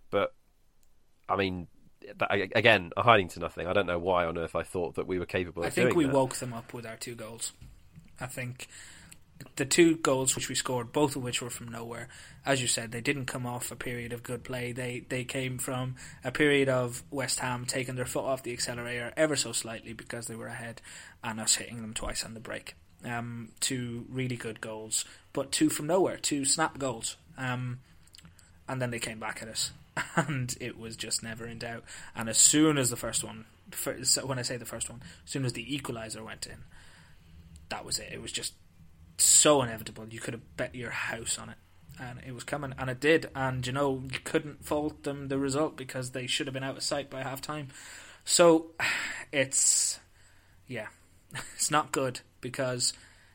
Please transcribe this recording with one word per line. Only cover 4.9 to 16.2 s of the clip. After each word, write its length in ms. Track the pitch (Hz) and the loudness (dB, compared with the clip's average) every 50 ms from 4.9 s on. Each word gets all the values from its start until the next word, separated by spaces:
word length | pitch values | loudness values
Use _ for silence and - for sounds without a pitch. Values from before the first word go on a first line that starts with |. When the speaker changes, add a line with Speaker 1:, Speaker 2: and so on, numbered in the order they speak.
| - | -2
Speaker 1:
that 120 | - - | -4 -4
we 120 | - 92 90 | -2 -2 -2
were 80 | 87 | -2
capable 360 | - - 95 92 87 78 85 85 | -2 -2 -2 -2 -2 -4 -4 -4
of 40 | |
Speaker 2:
I 40 | 85 | -2
think 200 | - 175 - - | 2 4 4 4
Speaker 1:
doing 80 | - 175 | 6 6
Speaker 2:
we 60 | 151 | 4
Speaker 1:
that. 100 | 135 139 | 4 4
Speaker 2:
woke 220 | 135 131 131 - | 4 2 2 0
them 180 | - 131 123 120 | -4 -6 -6 -8
up 180 | 117 117 - - | -10 -10 -12 -12
with 140 | 123 113 | -12 -10
our 100 | 113 113 | -10 -10
two 180 | 110 - 123 120 | -10 -10 -10 -10
goals. 380 | 117 110 107 117 113 - - - - - - - - - - - - - - - - | -10 -10 -12 -10 -8 -8 -10 -10 -12 -20 -20 -20 -20 -20 -20 -20 -20 -20 -18 -12 -10
I 60 | 131 | -10
think 420 | 127 - - 123 123 123 - - - - - - - - - - - - - - _ - - - - - | -8 -8 -8 -8 -8 -8 -10 -12 -16 -16 -18 -18 -18 -18 -20 -20 -20 -20 -20 -20 _ -20 -18 -18 -10 -4
the 80 | - 139 | -2 0
two 320 | 135 - - 170 165 160 | 4 8 8 10 8 8
goals 400 | 160 - 151 135 131 131 131 - | 6 4 4 4 4 2 0 -2
which 120 | - - - | -4 -6 -4
we 60 | 131 | -2
scored, 380 | - - - 127 123 117 117 - | -2 -2 0 0 -2 -2 0 2
both 240 | 151 151 139 135 | 4 4 4 2
of 60 | 143 123 | 0 -4
which 200 | 123 120 - 127 | -4 -4 -4 -4
were 80 | 120 | -6
from 180 | - - 123 117 | -10 -10 -10 -10
nowhere, 400 | 117 117 117 117 117 113 117 - - - - - - - - | -10 -10 -10 -10 -10 -10 -12 -12 -14 -18 -18 -20 -16 -6 0
as 160 | 139 139 131 123 | 2 2 2 2
you 60 | 117 | 0
said, 240 | - 127 117 110 113 | 0 0 -2 -4 -6
they 80 | 117 | -4
didn't 260 | 113 143 147 139 127 | 0 0 0 0 -2
come 200 | - - 135 123 | -4 -4 -4 -4
off 260 | 120 123 120 - - 123 | -4 -4 -4 -6 -8 -8
a 40 | |
period 360 | - - 131 123 120 120 117 120 | -8 -6 -6 -6 -6 -6 -6 -8
of 100 | 117 117 | -8 -8
good 220 | - 123 117 - | -8 -10 -8 -8
play. 280 | - 127 123 123 120 120 | -6 -6 -4 -4 -4 -4
They, 320 | 127 127 123 123 123 - - | -4 -6 -6 -6 -6 -6 -4
they 160 | 131 127 123 | -4 -4 -4
came 340 | 123 - 139 131 131 131 123 | -4 -4 -4 -2 -4 -4 -4
from 380 | - - 135 127 127 127 131 - - - - - | -4 -4 -2 -2 -2 -4 -6 -8 -12 -18 -14 -8